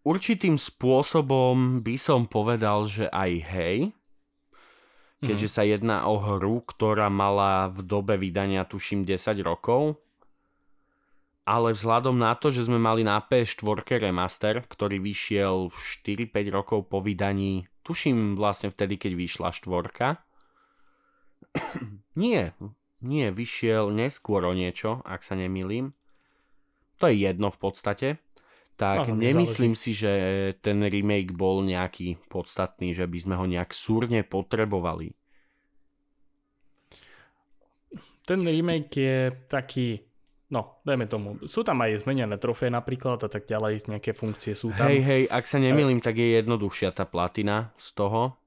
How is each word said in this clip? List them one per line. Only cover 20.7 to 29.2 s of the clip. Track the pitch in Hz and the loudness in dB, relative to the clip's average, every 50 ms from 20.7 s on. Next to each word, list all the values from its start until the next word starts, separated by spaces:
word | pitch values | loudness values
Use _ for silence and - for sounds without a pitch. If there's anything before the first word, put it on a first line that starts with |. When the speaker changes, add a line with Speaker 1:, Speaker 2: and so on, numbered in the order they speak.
| _ _ _ _ _ _ _ _ _ _ _ - _ _ - _ _ | _ _ _ _ _ _ _ _ _ _ _ -20 _ _ -20 _ _
Speaker 1:
<clears throat> | - - - - - 120 104 101 101 _ _ - | -8 -8 -6 -10 -10 -10 -12 -14 -18 _ _ -4
Nie, | 156 202 247 233 156 92 82 - - 101 107 110 _ _ _ _ _ | 0 2 2 2 2 0 -2 -6 -12 -16 -16 -16 _ _ _ _ _
nie, | 120 127 143 151 131 | -6 -2 -2 0 0
vyšiel | 104 90 101 135 - - - - 113 110 110 107 101 | 0 -2 -4 -6 -8 -6 -2 0 2 2 2 2 2
neskôr | 104 107 117 139 - - _ - 104 98 87 | 0 0 0 -2 -4 -8 _ 0 0 2 2
o | 87 90 | 2 0
niečo, | 92 90 90 - - - 110 113 127 - | 0 -2 -2 -4 -4 -4 -4 -4 -4 -8
ak | - 95 90 | -12 -12 -12
sa | - - 98 | -8 -8 -6
nemýlim. | 95 92 92 95 92 92 95 107 120 131 135 139 _ _ _ _ _ _ _ _ _ _ _ _ _ _ _ _ _ _ _ _ | -4 -4 -4 -4 -4 -4 -4 -4 -4 -6 -8 -10 _ _ _ _ _ _ _ _ _ _ _ _ _ _ _ _ _ _ _ _
To | - - | 2 4
je | 165 117 101 | 4 4 4
jedno | 98 95 92 90 104 98 | 2 2 2 0 -2 -2
v | - _ | -2 _
podstate, | - 98 - - - 104 101 - 131 135 151 - _ _ _ - _ _ _ _ _ _ _ | -6 -6 -4 -4 -4 -4 -4 -2 -2 -4 -4 -4 _ _ _ -20 _ _ _ _ _ _ _
tak | - 107 98 98 98 143 | -2 0 0 2 2 0
Speaker 2:
Áno, | 117 110 | 0 0
Speaker 1:
nemyslím | 110 | 2